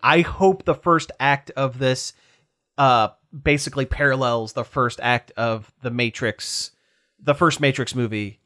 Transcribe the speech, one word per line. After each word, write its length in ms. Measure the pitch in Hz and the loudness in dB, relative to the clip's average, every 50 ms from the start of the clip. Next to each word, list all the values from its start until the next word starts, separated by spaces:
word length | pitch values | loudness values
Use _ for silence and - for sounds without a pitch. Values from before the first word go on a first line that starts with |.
I 200 | - 127 151 170 | 2 4 4 4
hope 440 | 175 - - - 185 190 190 190 - | 2 2 0 2 4 4 4 2 0
the 80 | - 151 | -2 -2
first 360 | - - 180 170 160 147 - - - | 0 2 2 2 2 0 -4 -6 -2
act 320 | 131 139 143 139 - - | 0 0 0 0 -2 -8
of 260 | - 135 135 135 120 127 | -6 -4 -4 -4 -2 -2
this, 360 | 135 127 127 127 - - - _ _ _ _ _ _ _ _ _ _ _ _ - | 0 0 0 -2 -4 -10 -14 _ _ _ _ _ _ _ _ _ _ _ _ 2
uh, 300 | 143 135 123 117 107 104 - _ _ _ - 147 - | 4 4 4 4 2 0 -2 _ _ _ -20 -6 -2
basically 420 | 151 147 143 - 151 - 143 135 | 0 0 0 -2 -4 -4 -4 -4
parallels 680 | 127 - - 147 139 131 131 131 123 120 117 110 107 - | -4 -2 0 0 0 2 0 0 0 0 -2 -4 -6 -6
the 100 | - 113 | -8 -8
first 340 | - - 143 127 120 - - 110 | -6 -2 -2 -2 -2 -2 -2 -2
act 280 | 120 123 117 - - - - | -2 -2 -2 -4 -8 -6 -4
of 340 | 117 113 113 110 107 - _ _ - | -2 -2 -2 -4 -6 -12 _ _ -10
the 80 | 123 | -6
Matrix, 800 | 117 120 123 117 - - 131 113 104 - - - - - - - - _ _ _ _ _ _ _ _ _ | -4 -2 -4 -4 -4 -4 -4 -4 -4 -6 -8 -10 -8 -8 -8 -10 -12 _ _ _ _ _ _ _ _ _
the 160 | - - - | -2 0 2
first 260 | 139 175 160 143 - | 2 2 2 2 2
Matrix 320 | 147 139 131 - 127 - - | 0 0 0 0 -4 -6 -4
movie. 460 | 127 120 113 110 107 104 101 104 - _ | -4 -4 -4 -4 -6 -6 -8 -10 -16 _